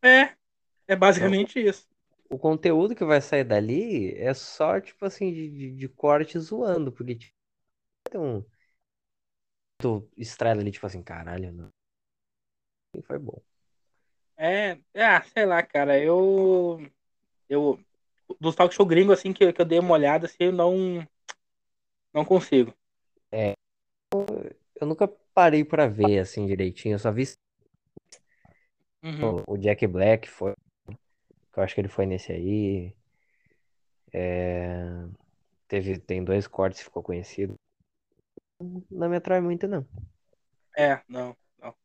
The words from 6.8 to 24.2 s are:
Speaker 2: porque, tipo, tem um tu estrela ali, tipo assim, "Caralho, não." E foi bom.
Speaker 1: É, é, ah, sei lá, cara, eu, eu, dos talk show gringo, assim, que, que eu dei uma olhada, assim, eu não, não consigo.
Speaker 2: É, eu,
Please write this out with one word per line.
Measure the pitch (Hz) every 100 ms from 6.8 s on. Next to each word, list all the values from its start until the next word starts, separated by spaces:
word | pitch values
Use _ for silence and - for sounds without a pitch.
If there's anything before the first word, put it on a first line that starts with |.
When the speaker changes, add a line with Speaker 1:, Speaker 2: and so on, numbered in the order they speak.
| 143
Speaker 2:
porque, | - 123 117
tipo, | - _ _ _ _ _ _ _ -
tem | 202
um | 151 110 117 _ _ _ _ _ _ _ _ _ _ _ _ _
tu | 123 107 110 -
estrela | 113 - 117 107
ali, | 101
tipo | 98 101
assim, | 92
"Caralho, | 85 82 85 90 92
não." | 85 85 _ _ _ _ _ _ _ _ _ _ _ _ -
E |
foi | - 143
bom. | 143 - _ _ _ _ _ _ _ _ _ _
Speaker 1:
É, | 160 196 208 170 _
é, | 196 220
ah, | 180
sei | - - 202
lá, | 170
cara, | 170 147 143 139
eu, | 151 175 190 196 190 185 175 165 143 _ _ _ _ _ _
eu, | 143 147 127 _ _ _ _ _ -
dos | 160 -
talk | 180
show | - 196
gringo, | 165 196
assim, | 190 190
que, | 190 185
que | 170
eu | 165
dei | 165
uma | 175
olhada, | 160 143 156 170
assim, | _
eu | 175
não, | 180 175 185 185 175 160 _ - - _ _ _ _ _ _ _
não | 147 156
consigo. | 185 - 135 117 - _ _ _ _ _
Speaker 2:
É, | 110 104 101 _ _ _ _ _
eu, | 196